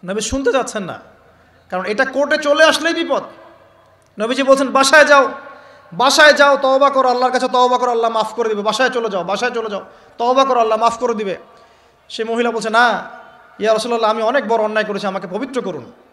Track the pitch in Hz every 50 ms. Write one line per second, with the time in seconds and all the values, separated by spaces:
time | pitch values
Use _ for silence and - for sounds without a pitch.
0 | - 175 196 214 214 - - 269 269 247 240 262 233 247 - 220 190 165 123 101
1 | - - _ _ _ _ _ _ _ _ _ _ _ _ - 185 185 214 214 208
2 | 262 269 269 254 285 277 302 302 302 294 285 302 311 320 - - 294 330 330 330
3 | 330 330 277 208 - - - - - - - _ _ _ _ _ _ _ _ _
4 | _ _ _ - 208 226 262 262 277 262 269 269 285 254 214 269 269 262 302 311
5 | 285 294 294 277 262 - - - - - - - - - - - _ - - 170
6 | 240 269 269 320 302 302 285 294 285 285 277 269 269 262 262 269 277 277 254 269
7 | 262 254 247 247 254 247 247 247 254 254 247 247 247 247 247 247 240 254 240 233
8 | 226 226 226 220 208 - - - 233 220 220 202 202 214 208 - 262 247 - 240
9 | 233 220 190 190 170 180 196 202 233 247 240 240 220 220 202 190 - - - -
10 | - - _ _ 233 240 254 269 269 262 254 240 233 220 220 214 226 233 226 -
11 | 247 240 233 208 220 196 175 - - - - - - _ _ _ _ _ _ _
12 | _ _ - - 220 220 226 233 240 233 226 226 208 220 214 226 247 240 214 175
13 | - - - - - - - - - _ _ - 190 214 220 214 - 240 233 226
14 | 226 214 220 226 220 220 247 285 220 208 233 226 214 214 214 214 214 185 208 196
15 | 196 202 185 196 196 180 180 208 269 269 269 262 - 190 165 143 117 - - _
16 | _ _